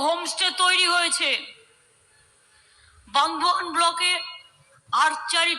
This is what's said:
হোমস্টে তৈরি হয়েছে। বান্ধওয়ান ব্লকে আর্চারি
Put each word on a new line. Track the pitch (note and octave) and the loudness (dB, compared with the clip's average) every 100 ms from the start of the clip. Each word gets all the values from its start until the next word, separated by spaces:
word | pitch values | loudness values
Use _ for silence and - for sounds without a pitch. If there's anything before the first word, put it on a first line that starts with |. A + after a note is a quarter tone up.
হোমস্টে | C#4+ E4+ E4 - F#4 F4+ | 0 -2 -4 -2 -2 2
তৈরি | F#4 F4+ F4+ | 2 4 2
হয়েছে। | F4 E4+ - D#4 A3+ - - _ _ _ _ _ _ _ _ _ _ _ _ _ _ - | 2 0 0 -2 -4 -8 -20 _ _ _ _ _ _ _ _ _ _ _ _ _ _ -4
বান্ধওয়ান | A#3 D#4 D#4+ F4 F#4 F4+ E4 | 0 0 0 0 0 -2 0
ব্লকে | E4+ E4+ F4+ F4+ E4+ - - _ _ _ - | 0 0 0 -2 -6 -16 -20 _ _ _ -4
আর্চারি | - D#4 - - F4 E4+ | 0 0 0 -4 0 0